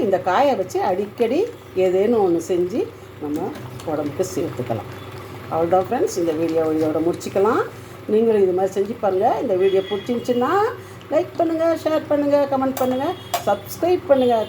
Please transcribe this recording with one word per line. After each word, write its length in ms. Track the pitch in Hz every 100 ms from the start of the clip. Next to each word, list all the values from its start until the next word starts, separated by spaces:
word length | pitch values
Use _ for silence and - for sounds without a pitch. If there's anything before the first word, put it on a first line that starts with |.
இந்த 140 | 233 180 180
காயை 240 | 190 277 220
வச்சு 180 | 185 370 233
அடிக்கடி 500 | 185 208 - 226 294 466 - - 185 185
ஏதேனும் 360 | 180 214 233 190
ஒண்ணு 140 | 170 165
செஞ்சு 300 | 180 180 240 453 - - -
நம்ம 240 | 147 151 202 - - - -
உடம்புக்கு 360 | 151 147 - 180
சேர்த்துக்கலாம். 580 | - 143 127 123 107 - - - - - - -
அவ்வளோதான் 360 | 160 170 185 185
ஃப்ரெண்ட்ஸ், 300 | 247 - -
இந்த 120 | 170 156
வீடியோ 220 | 165 160 160 156
இதோட 220 | 156 156 165
முடிச்சுக்கலாம். 560 | 180 - 202 208 302 - - - - -
நீங்களும் 320 | 214 226 214 190
இது 80 | 180
மாதிரி 160 | 190 196
செஞ்சு 160 | 202 240
பாருங்க. 260 | 202 185 226 403
இந்த 140 | 269 185
வீடியோ 180 | 190 190 190
பிடிச்சிருந்துச்சுன்னா 640 | 202 - 233 - 240 262 381 453 480 - - -
லைக் 240 | 294 370 -
பண்ணுங்க, 260 | 330 320 330 320
ஷேர் 260 | 302 311 -
பண்ணுங்க, 260 | 294 285 285 277
கமெண்ட் 260 | 269 262 262
பண்ணுங்க, 280 | 254 254 302 359 - - -
சப்ஸ்கிரைப் 600 | 202 - - 330 359 -
பண்ணுங்க. 260 | 269 247 233